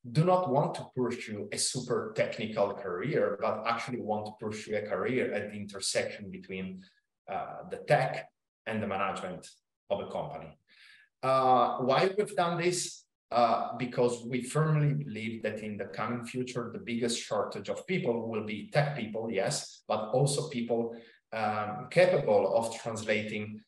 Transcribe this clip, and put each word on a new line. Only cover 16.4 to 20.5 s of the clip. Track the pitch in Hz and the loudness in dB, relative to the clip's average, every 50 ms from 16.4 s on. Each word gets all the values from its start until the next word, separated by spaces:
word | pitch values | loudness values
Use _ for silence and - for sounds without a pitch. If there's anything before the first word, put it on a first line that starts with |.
| 127 - - 120 117 107 - | -4 -2 -4 -6 -6 -6 -8
the | 98 | -8
biggest | - - 117 117 123 117 - - | -6 -4 -2 0 0 0 0 -2
shortage | - - 113 104 98 101 - 107 101 104 | -2 -2 -2 0 0 -2 -4 -8 -6 -4
of | 98 - - | -6 -6 -2
people | - 185 175 143 127 117 117 110 | -2 -2 0 2 0 0 0 -2
will | 113 110 107 107 | -2 -2 -2 -2
be | 107 107 98 101 - - | -4 -6 -8 -8 0 2
tech | 151 143 147 - | 2 2 2 0
people, | 123 107 107 - 110 110 117 | -4 -6 -4 -4 -4 -4 -2
yes, | 95 95 101 123 143 - - - - - _ | 0 0 0 0 0 -2 -6 -8 -16 -20 _
but | - 110 110 110 - | -2 -2 -2 0 0
also | - 135 147 147 - 120 - | 4 4 4 4 4 0 -2
people, | - | -2